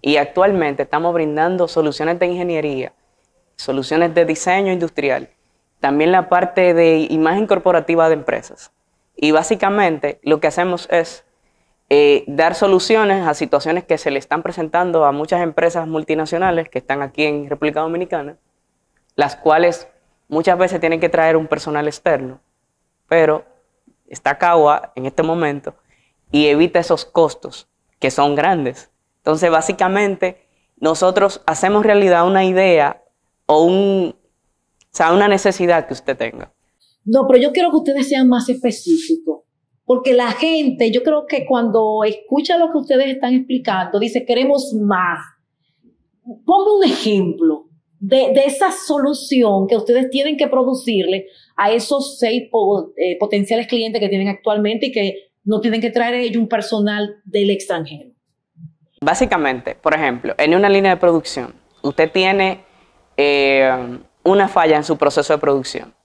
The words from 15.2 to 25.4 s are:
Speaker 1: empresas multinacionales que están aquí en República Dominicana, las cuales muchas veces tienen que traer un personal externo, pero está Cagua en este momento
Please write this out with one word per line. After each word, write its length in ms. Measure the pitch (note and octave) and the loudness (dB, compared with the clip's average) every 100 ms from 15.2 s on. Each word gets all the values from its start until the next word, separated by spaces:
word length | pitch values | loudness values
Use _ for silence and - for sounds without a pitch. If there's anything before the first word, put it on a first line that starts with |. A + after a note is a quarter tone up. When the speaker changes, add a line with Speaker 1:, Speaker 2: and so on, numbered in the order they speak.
| D#3 F3 | -2 -2
Speaker 1:
empresas 460 | E3+ D#3 E3 E3+ D#3+ | -2 0 0 -2 -4
multinacionales 800 | D#3+ D#3 D#3 D#3 E3+ F#3 E3+ D#3+ | -6 -4 -4 -2 -2 0 -2 -4
que 120 | B2+ | -10
están 220 | - C#3 | -6 -6
aquí 220 | C#3 - | -6 -2
en 260 | D3+ D3 C#3+ | -2 -2 -6
República 300 | C#3+ D3+ D3 | -4 -4 -4
Dominicana, 580 | D#3+ E3+ F3 E3+ C#3+ E3 _ _ _ _ _ _ _ - | -4 -6 -6 -8 -10 -16 _ _ _ _ _ _ _ -4
las 200 | C#3+ - | -2 0
cuales 520 | D#3 D#3 F3 E3+ - _ _ _ _ | 2 4 2 0 -12 _ _ _ _
muchas 300 | D3+ E3 F3+ | -2 0 2
veces 220 | F#3 F#3 | 0 0
tienen 220 | D#3+ E3 | -2 0
que 80 | E3+ | 0
traer 260 | E3 D#3+ D#3+ | 2 2 2
un 120 | D#3+ | 0
personal 400 | D#3 D#3+ D3+ D3 | -6 -4 -4 -4
externo, 520 | - - C#3+ C3 C3 _ _ _ _ _ _ _ | -4 -2 -2 -4 -14 _ _ _ _ _ _ _
pero 360 | E3 D#3 D3+ - _ _ _ _ _ _ | 2 4 0 -6 _ _ _ _ _ _
está 300 | - C3+ C#3+ | -6 -4 0
Cagua 560 | F3+ E3+ D3 D3+ - - | 2 4 4 2 -2 -10
en 100 | C3 | -6
este 160 | - | -4
momento 540 | D#3+ E3+ | -2 -2